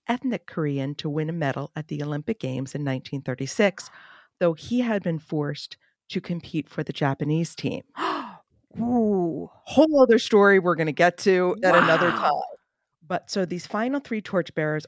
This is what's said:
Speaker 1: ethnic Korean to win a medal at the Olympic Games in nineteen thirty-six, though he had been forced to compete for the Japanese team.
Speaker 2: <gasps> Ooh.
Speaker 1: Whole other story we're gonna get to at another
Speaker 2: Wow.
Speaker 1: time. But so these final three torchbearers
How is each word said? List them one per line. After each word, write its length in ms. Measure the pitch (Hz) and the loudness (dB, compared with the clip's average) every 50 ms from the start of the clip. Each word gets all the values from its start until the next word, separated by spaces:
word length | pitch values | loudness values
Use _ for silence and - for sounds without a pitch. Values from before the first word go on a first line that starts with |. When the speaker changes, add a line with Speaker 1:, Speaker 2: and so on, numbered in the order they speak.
| _ - | _ -6
Speaker 1:
ethnic 380 | 240 254 - 262 226 175 _ | -6 -4 -2 -4 -4 -4 _
Korean 480 | - - 180 156 147 139 139 135 139 147 | -10 -6 -4 -4 -2 -2 -2 -4 -4 -6
to 140 | - - 156 | -6 -8 -6
win 180 | 143 156 156 156 | -4 -4 -4 -4
a 40 | 170 | -4
medal 380 | 170 151 135 127 135 139 - - | -4 -2 -2 -2 -4 -6 -8 -10
at 120 | 156 151 - | -12 -10 -8
the 140 | 160 143 143 | -6 -6 -6
Olympic 360 | 147 151 147 147 - 226 - | -4 -6 -6 -4 -6 -6 -6
Games 340 | - 131 127 131 135 - - | -4 -6 -6 -6 -6 -6 -6
in 100 | 151 147 | -6 -4
nineteen 380 | 139 131 131 - - - 139 - | -4 -4 -4 -6 -8 -10 -8 -6
thirty-six, 680 | - 127 - 135 135 - - 208 196 185 - - - - - - - - - _ _ _ - | -6 -6 -6 -6 -8 -2 0 0 0 0 -2 -16 -18 -20 -20 -20 -20 -20 -20 _ _ _ 0
though 140 | 180 170 165 | 0 0 0
he 260 | 156 - - 233 247 | -2 -6 -6 -2 -2
had 220 | 247 233 220 202 - | -2 0 -2 -2 -2
been 160 | 180 165 151 | -4 -4 -4
forced 580 | - - 165 151 147 143 147 - - - - _ _ _ _ _ _ - | -6 -6 -6 -4 -4 -4 -6 -8 -10 -16 -18 _ _ _ _ _ _ -8
to 120 | - 185 | -8 -8
compete 480 | - - 175 170 - - - 156 - _ | -6 -6 -8 -8 -8 -8 -8 -8 -8 _
for 140 | - - 151 | -8 -8 -8
the 100 | - 147 | -6 -4
Japanese 600 | - 156 139 135 - 156 147 151 160 170 - - | -2 -2 -2 0 -2 -2 -2 0 0 -2 -4 -6
team. 280 | - - 135 - - - _ _ | -6 -6 -6 -6 -6 -10 _ _
Speaker 2:
<gasps> 840 | - - - - 294 254 220 190 - _ _ _ _ _ _ _ - | -8 -6 -6 -6 -6 -8 -12 -16 -20 _ _ _ _ _ _ _ -6
Ooh. 720 | 226 240 247 240 220 214 202 190 175 165 156 165 175 - _ _ _ | -4 0 0 2 2 2 2 2 2 0 -2 -4 -8 -12 _ _ _
Speaker 1:
Whole 360 | - - - 311 320 302 277 | -4 4 4 4 6 8 6
other 180 | 262 226 226 240 | 8 8 6 4
story 400 | - - 226 202 202 196 196 190 | 4 4 6 6 8 8 6 6
we're 160 | 170 180 170 | 4 2 0
gonna 180 | 151 160 156 139 | 0 0 -2 2
get 260 | - 170 175 170 - | 4 4 4 4 2
to 380 | - 202 190 180 180 180 - 214 233 | 2 2 4 4 4 2 0 2 2
at 120 | 185 175 | 4 6
another 340 | 175 170 165 160 165 180 170 | 6 6 6 4 4 2 0
Speaker 2:
Wow. 100 | - - | 0 0
Speaker 1:
time. 380 | - 160 143 135 131 120 - - _ _ _ _ _ _ _ _ _ 147 | 0 0 0 -2 -4 -8 -12 -20 _ _ _ _ _ _ _ _ _ -6
But 220 | 180 - _ - | -6 -6 _ -6
so 140 | - 202 185 | -4 -4 -4
these 220 | 160 175 175 - | -4 -4 -8 -10
final 340 | - - 208 226 254 277 285 | -8 -6 -4 -4 -2 -4 -4
three 200 | 277 - 240 214 | -6 -4 -6 -6
torchbearers 640 | - - - 180 160 - - 165 156 151 151 151 151 | -6 -2 -2 -2 -2 -2 -4 -4 -4 -2 -4 -4 -6